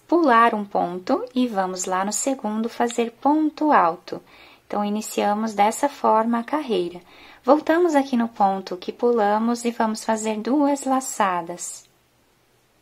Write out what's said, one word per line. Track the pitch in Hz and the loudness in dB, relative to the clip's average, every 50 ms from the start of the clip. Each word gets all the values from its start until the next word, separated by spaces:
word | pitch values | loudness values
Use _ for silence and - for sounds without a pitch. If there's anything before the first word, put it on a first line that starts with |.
| _ - | _ 0
pular | 311 349 330 277 233 226 233 233 226 | 2 2 4 6 6 6 6 4 4
um | 214 208 | 0 -4
ponto | 202 - 185 180 175 175 180 185 - - 370 480 494 - | -4 -2 -2 -2 -2 -4 -6 -4 -2 -2 -2 -4 -4 -2
e | 254 254 240 | -2 -2 0
vamos | 214 196 190 180 185 180 - | 0 -2 -2 -2 -4 -6 -6
lá | 190 185 185 196 | -4 -2 -2 -2
no | 208 | -2
segundo | 214 - - 277 269 262 - 214 214 220 220 233 | -4 -4 -2 -4 -4 -4 -4 -4 -4 -4 -4 -4
fazer | - - 240 240 - - 233 226 | -2 -2 -4 -2 -2 -2 -4 -4
ponto | - _ - 277 302 311 311 302 294 - 311 302 | -4 _ 0 2 2 4 2 0 0 0 2 4
alto. | 269 202 180 165 170 - _ - 170 170 - _ - - - - - - _ | 4 4 4 4 0 -4 _ -12 -12 -12 -12 _ -20 -20 -20 -20 -20 -20 _
Então, | - - 208 208 | -8 -4 -4 -2
iniciamos | 208 208 214 220 - - 226 208 202 208 208 220 226 208 | -2 -2 -4 -6 -6 -4 -2 0 0 0 0 -2 -2 0
dessa | 196 202 214 226 - - 285 | 0 2 2 2 0 -2 -4
forma | - - - 226 220 220 220 233 233 233 | -2 0 2 2 4 4 2 2 0 -2
a | 233 | -4
carreira. | - - 311 302 254 214 180 175 175 175 175 - _ - - - - - - - | -4 -4 -6 -4 -2 -2 -2 -2 -4 -8 -12 -18 _ -20 -20 -20 -20 -20 -4 2
Voltamos | 240 285 302 294 - 320 339 359 339 302 | 2 2 4 4 2 2 2 2 4 2
aqui | 277 269 277 254 233 | 2 0 0 0 -2
no | 233 226 | -2 -2
ponto | - - 208 196 196 190 190 - 180 | 0 2 2 2 2 0 -6 -8 -10
que | 180 - - | -10 -10 -10
pulamos | - - 240 240 240 233 202 208 208 214 220 233 240 233 - | -6 -2 0 2 2 2 2 2 2 2 0 0 -2 -2 -2
e | 240 | -4
vamos | 226 - 233 220 220 220 - | -2 -2 -2 -2 -4 -4 -2
fazer | - 220 220 214 220 214 214 | -2 -2 -2 -2 -4 -4 -4
duas | 214 226 262 302 285 277 285 277 - | -2 -2 0 2 2 2 0 -2 -2
laçadas. | 269 262 262 262 - - - 214 190 180 175 170 170 175 180 - - - - - _ _ _ _ _ _ _ _ _ _ _ _ _ _ _ _ _ _ _ | -2 -2 -2 -2 -4 -2 -2 -2 0 0 -2 -4 -6 -10 -12 -12 -14 -14 -16 -20 _ _ _ _ _ _ _ _ _ _ _ _ _ _ _ _ _ _ _